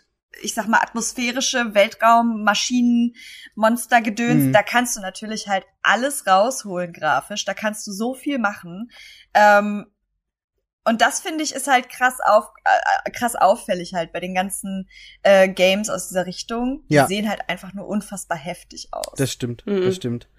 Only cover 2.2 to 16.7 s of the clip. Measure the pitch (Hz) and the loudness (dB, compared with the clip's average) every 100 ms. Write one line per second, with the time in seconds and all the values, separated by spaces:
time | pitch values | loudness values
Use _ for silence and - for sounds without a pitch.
2.2 | 233 220 214 220 - 247 240 240 233 - | 4 0 0 0 0 0 2 2 0 -4
3.2 | - - - - 220 240 - 240 226 214 | -20 -20 -18 0 0 0 2 0 0 -4
4.2 | 240 240 135 208 - 240 247 226 190 - | 0 2 4 2 2 0 0 -4 -8 -10
5.2 | 214 214 - 190 - _ - 208 269 277 | -10 -10 -4 -4 -4 _ -4 -2 -2 -4
6.2 | - 190 226 262 208 180 175 175 156 135 | 2 4 2 -2 -8 -6 -8 -6 -2 -2
7.2 | - 202 - 196 214 214 - 196 233 262 | -4 -10 -8 -6 -6 -6 -12 -6 -6 -6
8.2 | 294 277 208 202 170 180 240 - - - | -6 -2 -4 -6 -14 -14 -14 -16 -20 -20
9.2 | _ 202 208 202 208 208 - _ _ _ | _ 4 6 6 4 -6 -10 _ _ _
10.2 | _ _ _ _ _ _ - 226 233 - | _ _ _ _ _ _ -2 2 2 0
11.2 | 381 311 302 - 285 254 247 - 254 254 | -6 -6 -6 -6 0 0 0 0 0 0
12.2 | - 214 - _ - 101 - 92 - - | 2 2 2 _ 2 2 2 -2 -2 -4
13.2 | 240 - 180 233 - 180 175 185 165 170 | -4 2 2 2 0 -6 -4 -6 -6 -6
14.2 | 180 185 190 - 196 190 190 - - - | -6 -4 -4 -6 -8 -10 -10 -16 -20 -2
15.2 | 196 196 190 185 185 196 214 - - 185 | 4 6 6 4 4 4 -2 -6 -4 -4
16.2 | 180 180 - 233 247 | -4 -6 -8 -4 -4